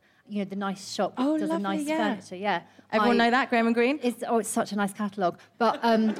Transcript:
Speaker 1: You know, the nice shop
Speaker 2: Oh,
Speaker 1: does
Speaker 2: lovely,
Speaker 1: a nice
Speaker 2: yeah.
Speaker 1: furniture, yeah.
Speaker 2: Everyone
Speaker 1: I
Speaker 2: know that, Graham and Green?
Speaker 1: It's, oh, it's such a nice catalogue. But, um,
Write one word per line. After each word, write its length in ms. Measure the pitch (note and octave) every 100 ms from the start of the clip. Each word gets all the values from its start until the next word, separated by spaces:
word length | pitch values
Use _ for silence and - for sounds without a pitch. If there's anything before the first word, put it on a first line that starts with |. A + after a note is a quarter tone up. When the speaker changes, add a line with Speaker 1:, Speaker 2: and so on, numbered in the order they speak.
| _ _ -
Speaker 1:
You 100 | G3+
know, 40 |
the 120 | G3 G3
nice 360 | G3 F#3+ -
shop 220 | - F#3+ -
Speaker 2:
Oh, 180 | C#4 D#4
Speaker 1:
does 120 | D4+
Speaker 2:
lovely, 140 | E4
Speaker 1:
a 40 | D4 D4+
nice 100 | D4
Speaker 2:
yeah. 280 | D#4+ D#4
Speaker 1:
furniture, 220 | G3 - F3+
yeah. 260 | G#3 E3+ - _ -
Speaker 2:
Everyone 280 | A3 G#3+ A#3+
Speaker 1:
I 40 |
Speaker 2:
know 60 | A#3
that, 200 | B3 A#3+
Graham 160 | A#3 A3+
and 80 |
Green? 240 | A#3 A#3+ D4
Speaker 1:
It's, 200 | B3 A#3 -
oh, 120 | A#3
it's 100 | A3
such 240 | A3+ -
a 40 | G#3
nice 160 | G3
catalogue. 460 | G3+ G#3 G#3 F3 - - -
But, 220 | A3+ C#4+
um, 320 | A#3 A3+ A3